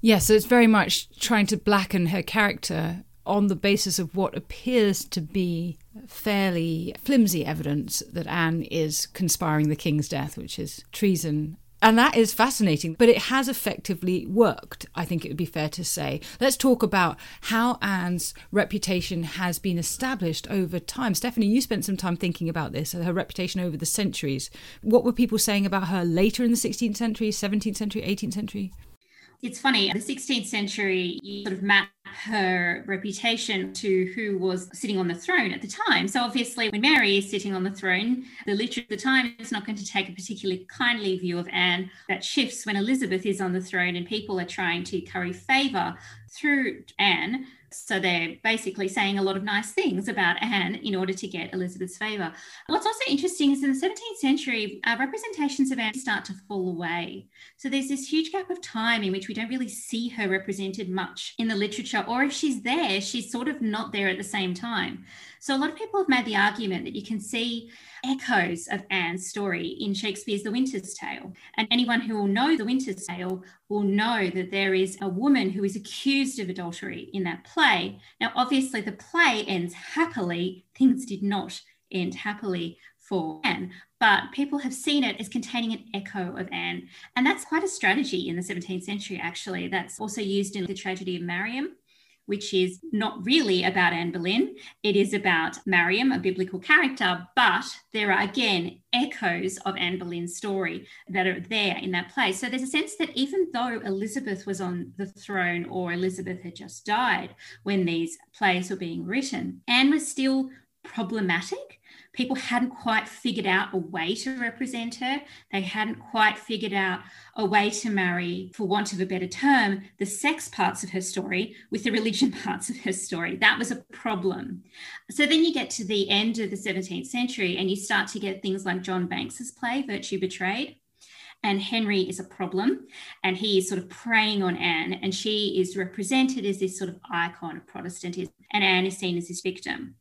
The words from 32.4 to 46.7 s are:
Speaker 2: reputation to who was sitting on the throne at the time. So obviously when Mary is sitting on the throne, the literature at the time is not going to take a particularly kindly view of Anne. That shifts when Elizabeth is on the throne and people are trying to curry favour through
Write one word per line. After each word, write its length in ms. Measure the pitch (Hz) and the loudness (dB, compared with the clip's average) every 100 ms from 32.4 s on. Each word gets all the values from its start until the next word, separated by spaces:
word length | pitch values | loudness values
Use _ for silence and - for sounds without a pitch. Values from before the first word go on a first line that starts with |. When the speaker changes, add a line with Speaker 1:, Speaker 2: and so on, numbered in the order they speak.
| 185 185 175 175 - | 2 2 0 -2 -4
Speaker 2:
reputation 840 | 190 208 190 240 226 - 196 190 | -4 -4 -2 -2 -2 -2 -2 -2
to 380 | 190 208 185 185 | -4 2 2 2
who 240 | 233 214 190 | -2 -2 0
was 320 | 185 180 - | 0 -2 -6
sitting 260 | - - 196 | -6 -2 0
on 100 | 180 | 0
the 60 | |
throne 380 | 170 - 370 208 | -2 0 2 2
at 80 | 175 | -2
the 80 | 196 - 440 | -8 -4 2
time. 180 | 370 196 | 2 2
So 160 | 262 | 0
obviously 480 | 240 254 240 - 226 | 0 -2 -4 -2 -2
when 100 | 208 | 2
Mary 380 | 262 302 208 196 | 4 6 6 4
is 100 | 196 | 2
sitting 260 | 202 196 | -4 -2
on 100 | 185 | -2
the 60 | 190 | -2
throne, 540 | 196 190 180 220 254 - - - | -2 0 0 2 -2 -4 -10 -2
the 80 | |
literature 280 | 202 240 240 | 0 0 -4
at 60 | 233 | -6
the 80 | 208 | -4
time 380 | 269 262 240 233 | 2 2 2 -6
is 140 | 220 | -8
not 140 | 214 202 | -6 -4
going 100 | 208 | -6
to 80 | |
take 240 | 196 202 190 | -4 -4 -4
a 40 | |
particularly 520 | 180 185 196 190 185 - | -8 -10 -6 -4 -4 -8
kindly 480 | - 240 233 208 185 | -2 0 2 0 0
view 200 | 180 175 | 0 -2
of 100 | 175 | -2
Anne. 420 | 185 180 180 185 - - | 0 2 2 -4 -10 -6
That 160 | 190 | -6
shifts 400 | - - 254 - | -2 0 0 0
when 120 | 226 202 | 0 2
Elizabeth 500 | 208 262 226 185 202 | 2 2 2 0 0
is 140 | 190 | 0
on 120 | 185 | 0
the 80 | 185 | -2
throne 360 | 185 185 180 175 | -2 0 2 0
and 100 | 175 | -2
people 340 | 214 208 185 | -4 -2 -4
are 60 | 175 | -4
trying 380 | - 180 175 | -2 0 0
to 160 | 180 185 | -2 -6
curry 320 | - 185 175 | -4 -4 -4
favour 640 | 180 - 262 277 196 - 175 - - - | -6 0 2 2 0 -2 -4 -16 -20 -20
through 540 | - 294 285 254 | -4 2 2 2